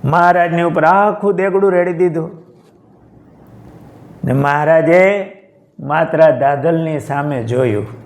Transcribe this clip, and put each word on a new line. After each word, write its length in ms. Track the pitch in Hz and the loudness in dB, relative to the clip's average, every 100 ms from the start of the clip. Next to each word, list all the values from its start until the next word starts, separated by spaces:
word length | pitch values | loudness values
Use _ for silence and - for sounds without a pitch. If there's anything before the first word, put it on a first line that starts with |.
મહારાજની 560 | 135 160 175 180 170 170 | 0 2 4 4 0 0
ઉપર 220 | 170 165 | -2 0
આખું 520 | 156 196 208 208 202 | 2 2 2 0 -2
દેગડું 360 | 185 190 190 196 | 0 0 0 2
રેડી 220 | 180 175 | 0 -2
દીધું. 500 | 165 175 160 160 - - _ _ _ _ _ _ - _ _ - - - - - - - - | 0 -2 -2 -8 -14 -20 _ _ _ _ _ _ -20 _ _ -20 -20 -20 -20 -20 -20 -20 -8
ને 100 | - | -4
મહારાજે 960 | 135 143 147 151 165 151 175 190 202 190 - _ _ _ - | 0 0 0 2 2 4 4 4 0 -6 -16 _ _ _ -16
માત્ર 520 | 139 156 160 160 160 131 | -6 -4 -2 2 2 4
દાદલની 600 | 170 175 160 165 160 151 | 0 0 -2 -2 -4 -6
સામે 440 | - 143 147 135 | -6 -6 -4 -6
જોયું. 440 | 113 123 123 104 107 - | -4 -2 0 -2 -8 -16